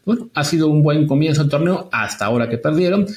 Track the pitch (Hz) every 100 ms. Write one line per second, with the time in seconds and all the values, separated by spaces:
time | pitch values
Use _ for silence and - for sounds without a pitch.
0 | 190 233 - 151 147 165 156 151 151 151
1 | 147 139 160 151 143 143 170 185 - 113
2 | 104 - 104 120 117 117 151 156 180 202
3 | 196